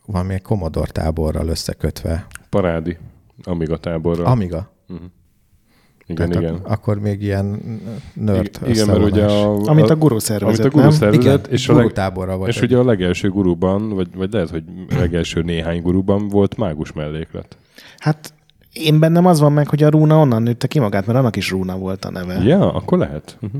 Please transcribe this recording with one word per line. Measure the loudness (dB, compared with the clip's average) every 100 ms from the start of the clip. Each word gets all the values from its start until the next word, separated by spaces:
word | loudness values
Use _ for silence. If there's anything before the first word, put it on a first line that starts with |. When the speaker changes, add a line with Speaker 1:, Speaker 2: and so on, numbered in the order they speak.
| -6
Speaker 1:
valamilyen | -4 -2 -4
Commodore | -4 -4 -2 -4 -4
táborral | -4 -4 -2 -2 -2 -4
összekötve. | -4 -6 -6 -6 -4 -6 -6 -8 -18 _
Speaker 2:
Parádi. | -2 0 0 -4 -8 -12 -20 _ -16
Amiga | -8 -4 -4 -4
táborral. | -4 -4 -2 0 0
Speaker 1:
Amiga. | 0 -2 -6 -8 _ -18
Speaker 2:
Mhm. | -16 -16 -20 _ _ _ _ _ _ _ _ -10
Igen, | -4 -2
Speaker 1:
Tehát | 0
Speaker 2:
igen. | -2
Speaker 1:
ak-, | -4 -4
akkor | -4 -2 -2
még | -2 -4
ilyen | -2 -2 -2 -6 -8 -10 -12 -14 -14
nerd | -4 0 0 -2 -4
Speaker 2:
Igen, | 0
igen, | 2 4
mert | 4
ugye | 4 4
Speaker 1:
összevonás. | 2 2 2 0 4
Speaker 2:
a, |
Speaker 3:
Amit | 4 6
a |
Speaker 2:
a, | 4
Speaker 3:
guru | 2 0
szervezett, | -2 -2 0 2
Speaker 2:
amit | 2
a | 6
guru | 6
Speaker 3:
nem? | 6
Speaker 2:
szervezett, | 4 4 4 2 0
Speaker 1:
Igen, |
Speaker 2:
és | -2 4
a |
Speaker 1:
guru | 4
Speaker 2:
leg-, | 4
Speaker 1:
táborral | 0 -4 -4 -4 -4
volt | -2
Speaker 2:
és | -2
Speaker 1:
egy- |
Speaker 2:
ugye | 2 2
a |
legelső | 2 2 0 0 -2
guruban, | 0 0 2 0 0 -4
vagy, | -4 -6
vagy | -6 -4
lehet, | -4 -4
hogy | -6 -10 -14 -6
legelső | -2 0 0 -2 -4
néhány | -2 -4 -4 -4
guruban | 0 0 0 -2 0
volt | 0 0 0
mágus | -6 -4 -8
melléklet. | -8 -8 -8 -10 -12 -16 -20 _ -20 -20 -6
Speaker 3:
Hát | -4 -4 -8 -20 _ _ _
én | -4 2 4
bennem | 4 4 4
az | 4
van | 4
meg, | 2 0
hogy | 2
a | 4
rúna | 4 6 6
onnan | 4 2
nőtte | 0 -2 -2
ki | 0
magát, | 0 0 0
mert | 2
annak | 2 0
is | -2
rúna | -4 -4 -6
volt | -6 -6
a | -8
neve. | -8 -6 0
Speaker 2:
Ja, | 2 4 2
akkor | 0 -2 -2
lehet. | -2 -6 -12 -12
Mhm. | -10